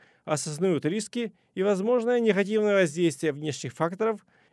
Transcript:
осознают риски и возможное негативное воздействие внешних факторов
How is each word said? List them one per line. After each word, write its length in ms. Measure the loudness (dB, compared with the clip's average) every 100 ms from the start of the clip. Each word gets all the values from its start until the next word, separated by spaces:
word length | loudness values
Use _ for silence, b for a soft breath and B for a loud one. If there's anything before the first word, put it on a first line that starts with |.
| b b
осознают 600 | -4 -4 -4 -2 0 0 0
риски 480 | -4 -4 -6 -8 -10 _
и 80 | -2
возможное 580 | 0 0 2 0 2 2
негативное 540 | 2 2 2 2 4
воздействие 580 | 4 2 2 0 2 -2
внешних 420 | -2 -6 -6 -10
факторов 500 | -2 -4 0 -2 -4 -10 b b